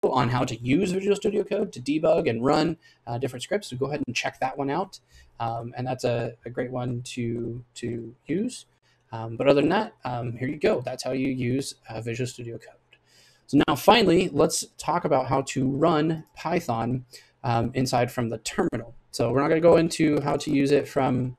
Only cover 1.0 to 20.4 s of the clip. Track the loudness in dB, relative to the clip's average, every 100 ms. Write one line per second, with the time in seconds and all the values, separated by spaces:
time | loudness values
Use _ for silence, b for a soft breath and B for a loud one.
1 | 0 0 0 -2 -2 -2 -4 -6 -4 0
2 | 4 4 2 0 2 2 2 -2 b b
3 | -8 -6 -4 -6 -6 -6 -4 -6 -4 -4
4 | -4 -4 -4 -4 -4 -2 -2 -2 -4 -10
5 | b b b _ -4 -4 -8 -6 -6 -2
6 | -2 -2 -4 -8 -12 -8 -6 -4 -4 -6
7 | -8 -6 -4 -4 -6 -8 -14 -10 -8 -8
8 | -10 -16 -6 -4 -4 -8 -20 _ _ _
9 | _ -10 -10 0 4 4 4 2 -2 _
10 | -8 -6 -6 -6 -6 0 0 2 -2 -6
11 | -4 -2 -2 -2 -2 -2 -4 -12 -12 -10
12 | -8 -6 -6 -8 -14 -14 -16 -20 _ _
13 | b b b b _ 2 4 4 6 8
14 | 8 4 4 2 2 2 -8 _ -4 -2
15 | 2 2 2 0 0 -2 -2 2 2 4
16 | 2 -2 -6 -10 -4 -2 -2 -2 -2 -4
17 | -6 B B B -2 0 0 0 0 2
18 | 0 0 -4 -4 -6 -2 -2 -2 -8 -18
19 | _ -2 0 2 2 6 8 6 4 2
20 | 2 2 0 -2